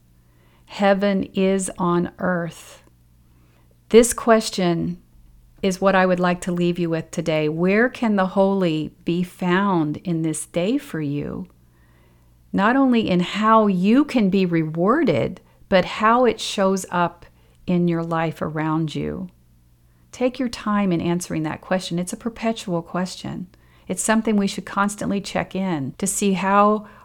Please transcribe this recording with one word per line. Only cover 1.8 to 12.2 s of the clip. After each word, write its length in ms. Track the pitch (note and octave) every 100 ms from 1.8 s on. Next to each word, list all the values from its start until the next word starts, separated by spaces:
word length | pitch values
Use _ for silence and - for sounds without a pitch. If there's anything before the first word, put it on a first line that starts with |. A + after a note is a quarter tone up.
| F3 F3 F3 -
earth. 640 | F3+ F3 E3+ - - - _ _ _ _ _ _ _ _ _ _ -
This 240 | A3 A#3+
question 880 | - - A3+ A3 - F3+ E3+ E3 F3 - - - - - -
is 200 | G3 F#3+
what 140 | G3 F#3+
I 100 | F#3
would 140 | F3+
like 220 | F3+ F3+
to 100 | F3+
leave 280 | F3 F3 F3
you 100 | E3+
with 220 | D#3+ D#3+
today. 380 | - E3 D#3 D3+
Where 400 | D#3+ F3+ G3+ B3+
can 260 | - A3+ G3+
the 120 | F#3+
holy 680 | G3 G3 G3 F3+ D#3 D3 -
be 200 | - F3
found 720 | F3+ - F3+ F3+ G3+ F3 D3+ D3
in 240 | - E3
this 240 | D#3+ D3+ -
day 320 | F3 F#3 C#4
for 240 | - D#3+
you? 460 | D3 C#3+ - - F3+ _ _ _ _ _ _ _